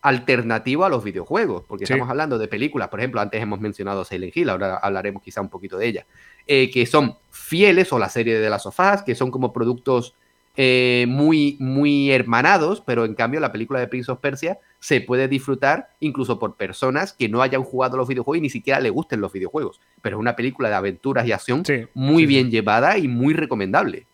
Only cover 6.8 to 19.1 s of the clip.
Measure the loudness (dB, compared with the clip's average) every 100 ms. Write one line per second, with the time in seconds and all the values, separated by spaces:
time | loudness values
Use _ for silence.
6.8 | 2 4 2 -2 _ -20 -6 4 6 6
7.8 | 2 0 -2 -2 0 2 2 -2 -4 0
8.8 | 2 2 -2 -2 -2 0 -4 -2 -2 -2
9.8 | 0 0 -2 _ _ _ _ 0 4 4
10.8 | 4 2 2 2 4 4 2 0 -4 2
11.8 | 2 4 4 2 4 2 4 4 2 -2
12.8 | -2 0 0 0 -2 0 -2 -4 -4 -4
13.8 | -4 -6 -6 -4 -4 -4 -6 -6 _ _
14.8 | 0 0 2 0 2 0 -2 0 2 0
15.8 | -4 _ -4 -2 -2 -2 -4 -6 -8 -2
16.8 | -2 -2 -4 -4 -2 2 2 0 -2 -2
17.8 | -2 -2 -2 -2 -2 -2 -2 -4 -2 0
18.8 | 0 -2 -4